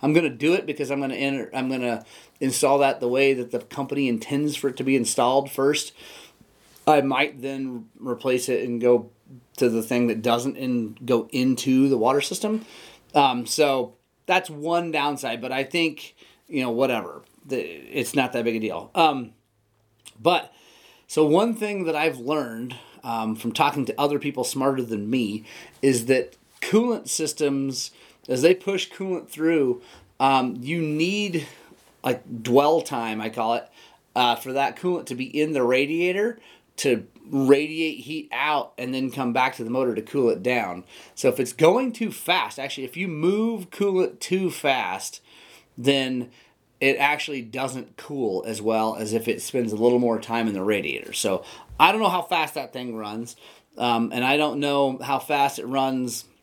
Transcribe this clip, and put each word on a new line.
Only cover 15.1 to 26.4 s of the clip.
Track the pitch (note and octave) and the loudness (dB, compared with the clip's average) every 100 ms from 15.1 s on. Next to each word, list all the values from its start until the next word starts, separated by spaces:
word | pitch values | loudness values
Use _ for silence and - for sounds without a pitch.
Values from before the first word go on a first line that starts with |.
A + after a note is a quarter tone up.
| C#3+ C3 A#2 | -2 -4 -6
but | B2+ | -4
I | C3 C#3 | -4 -2
think, | F3 E3 D3 - _ - _ _ | 0 0 -2 -18 _ -20 _ _
you | D3+ | -4
know, | B2+ | -2
whatever. | A#2 C3 A#2 F2 D2+ - _ - | 0 2 0 -4 -14 -18 _ -6
The, | C3 | -6
it's | D#2+ D#2+ B1 - A#2 C#3+ | -6 -12 -8 -6 -2 0
not | B2+ | 0
that | A#2+ A#2 | 0 -2
big | A2+ | 0
a | |
deal. | G#2+ E2 G#2 - | -2 -6 -6 2
Um, | D#3+ C3+ A#2 _ _ _ _ _ _ _ - A#2 | 2 2 -8 _ _ _ _ _ _ _ -20 _
but, | A2 E3+ - _ - - - _ _ | 2 2 -2 _ -20 -20 -20 _ _
so | - D#3 | 2 4
one | D#3+ A3+ | 6 4
thing | A3 G#3 G3+ | 0 -4 -4
that | E3+ D#3 | -2 0
I've | D#3+ C3+ | -2 -2
learned, | A#2+ D#3 B2+ A2+ B2+ B2 - - | -4 -2 -2 -6 -10 -12 -20 -16
um, | A#2+ A#2 A2+ A2 | -6 -4 -2 -4
from | A#2 | -4
talking | A2 D3 D3 B2 | 2 2 2 -4
to | - | 0
other | C#3+ C#3+ | 0 0
people | C#3+ C3+ A#2+ | -4 -4 -4
smarter | C3+ C3+ C3 | 0 0 0
than | A#2 A2 G#2 | -2 -4 -2
me | B2+ A2 G#2 - - - - | -2 -2 -4 -10 -20 -20 0
is | C#3 B2 A2+ | 2 2 2
that | C3 - - | 2 2 -8